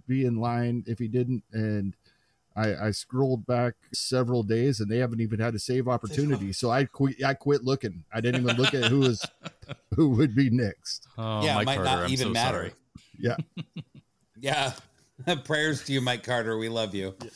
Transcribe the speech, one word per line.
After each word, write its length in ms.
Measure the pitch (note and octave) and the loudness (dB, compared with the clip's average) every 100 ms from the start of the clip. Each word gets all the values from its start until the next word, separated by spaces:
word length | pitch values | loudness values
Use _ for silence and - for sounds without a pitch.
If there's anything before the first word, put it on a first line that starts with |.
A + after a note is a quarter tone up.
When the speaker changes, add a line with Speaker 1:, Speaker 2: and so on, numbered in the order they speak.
| - | -2
Speaker 1:
be 200 | C3 B2+ | 0 2
in 100 | A2+ | 0
line 480 | A#2 A#2+ A#2+ A#2+ A#2 | 0 0 0 -2 -4
if 140 | A2+ | -4
he 80 | A2+ | -2
didn't?" 360 | B2 B2 B2 - | 0 0 -2 -4
And 420 | A2+ A2 G#2 G2 - _ _ _ _ _ - | -4 -2 0 -2 -6 _ _ _ _ _ -2
I, 300 | A2 F#2+ G#2+ | -2 0 -2
I 40 | |
scrolled 540 | G2+ - B2+ C3+ B2 - | -4 -4 0 0 0 0
back 300 | B2 B2 - - | 0 0 -4 -10
several 500 | G2 - B2+ A#2+ B2 | -8 -2 0 2 2
days, 360 | G#2 A2+ C#3 A2 | 2 2 2 0
and 100 | G#2 | 0
they 60 | A#2 | 0
haven't 240 | B2+ A2+ | 0 0
even 180 | A2+ G#2+ | -2 0
had 160 | A#2 G#2+ | -2 -2
a 40 | |
save 280 | - B2+ B2 | -2 0 0
opportunity. 640 | B2+ G#2+ C3 D3 A#2+ G2 | 0 -2 0 0 0 -2
Speaker 2:
<laughs> 0 | |
Speaker 1:
So 160 | F#2 A#2+ | -2 0
I 160 | B2+ C#3 | 2 0
qui-, 380 | - C#3 B2 C3+ | 0 0 0 -2
I 80 | |
quit 300 | C3+ C#3+ C#3+ | 0 2 2
looking. 400 | B2+ C3+ A2+ F2 - | 2 -2 -2 -8 -8
I 60 | A2 | -2
didn't 200 | A#2 B2+ | 0 2
even 140 | B2 A#2+ | 2 2
look 160 | C3 | 2
at 120 | C3+ A#2+ | 2 2
who 140 | C#3 | 4
was, 260 | C3 A2 - _ - - | 4 2 -4 _ -16 -16
Speaker 3:
<laughs> 360 | - C#3+ - - | -18 -14 -4 2
Speaker 1:
who 140 | D#3 | 4
would 260 | A#2 D3 A2 | 4 4 4
be 140 | C3+ | 4
next. 580 | B2 G#2+ - - - - - | 4 0 -4 -10 -12 -12 -10
Speaker 3:
Oh, 260 | A2+ G#2+ | -4 -2
Speaker 2:
Yeah, 100 | - | 0
it 20 | C3 | 2
Speaker 3:
Mike 100 | A2 | 2
Speaker 2:
might 100 | - | 0
Speaker 3:
Carter, 140 | - | 0
Speaker 2:
not 140 | F2+ F2 | 0 0
Speaker 3:
I'm 60 | |
Speaker 2:
even 160 | C3 A#2+ | 0 0
Speaker 3:
so 60 | |
Speaker 2:
matter. 240 | A2+ B2+ F3 | 0 0 -2
Speaker 3:
sorry. 160 | F2 - _ - - - | -6 -12 _ -20 -20 -6
Speaker 1:
Yeah. 200 | A#2+ A2+ - - - F3+ - - - _ _ A2 | -4 -4 -8 -12 -14 -14 -16 -20 -20 _ _ -8
Speaker 2:
<laughs> 40 | |
Yeah. 320 | C3+ D3+ C3+ - - _ _ - C3 | -2 0 -2 -6 -16 _ _ -8 -2
<laughs> 180 | D#3+ - | -2 0
Prayers 380 | D3+ D#3 C#3+ - | 0 0 -2 -2
to 80 | |
you, 80 | C3+ | -2
Mike 220 | B2 A#2+ | 0 -2
Carter. 340 | A#2 B2 A2+ A2 | -2 -2 0 -2
We 100 | A2+ | -2
love 260 | A2+ G#2+ | -2 -4
you. 220 | G2 F#2+ F#2+ A#2 | -4 -6 -8 -16